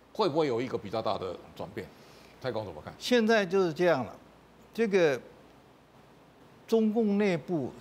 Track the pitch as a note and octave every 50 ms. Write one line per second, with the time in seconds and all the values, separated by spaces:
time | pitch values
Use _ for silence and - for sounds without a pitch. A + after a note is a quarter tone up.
0 | _ _ - - G#3+ E3 C3+ E3 D#3 C#3 A#2 A2+ C3 A2+ - - - G2 A2 A2
1 | G#2+ A2 G2 F#2+ F#2+ F2+ E2+ - - - - - F#2 E2+ - G#2+ F2+ - - -
2 | - - - - - - - - - C3 A2 A2 G#2+ F#2 D2+ D2+ - - - -
3 | - - B3 A#3+ A3 G#3+ A3+ G#3+ G3 E3+ F#3+ G3 F#3 E3+ D3 D#3+ F3+ F3 D#3 C3
4 | A2+ F2 - - - - - - - - - - - - - A3 A#3 G#3 G3 F#3+
5 | E3+ D3 C3 A#2 - - - - - - - - - - - _ _ _ - -
6 | - - - - - - - - - - - - - - A3+ A3+ A3 G#3+ G#3 A#3+
7 | A3 G#3 G3+ G3+ G#3+ G3 F3 D3 - - F3+ D3+ B2 G2+ - -